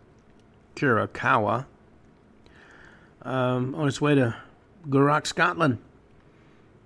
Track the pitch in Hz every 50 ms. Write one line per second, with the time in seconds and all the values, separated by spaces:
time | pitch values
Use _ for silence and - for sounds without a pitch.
0 | - _ _ _ _ _ - _ _ _ _ _ _ _ - - 147 135 117 104
1 | - - - - - 131 135 120 104 104 110 123 139 - - _ _ _ - -
2 | - - _ _ _ _ _ _ - - - - - - - - - - - -
3 | - - _ - - 127 131 131 127 127 127 127 127 127 139 165 151 139 127 -
4 | 147 147 147 139 127 117 110 - - - - _ _ _ _ - - 139 131 135
5 | 139 143 147 151 - - - 190 165 175 170 165 165 143 117 113 - - - _
6 | _ _ _ - _ _ _ _ - - - _ _ _ _ _ _